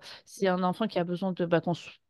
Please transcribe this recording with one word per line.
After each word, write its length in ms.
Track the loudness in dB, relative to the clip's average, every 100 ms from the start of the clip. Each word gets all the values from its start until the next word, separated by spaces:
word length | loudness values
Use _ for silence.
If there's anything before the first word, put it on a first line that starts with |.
| 2 -18
c'est 240 | -16 -2 2
un 140 | 2
enfant 240 | 2 0 0
qui 100 | 0
a 60 |
besoin 280 | -2 -2 -2
de, 120 | 0 2
bah, 140 | 2
qu'on 120 | 2
s-, 160 | -2 -4 -20 _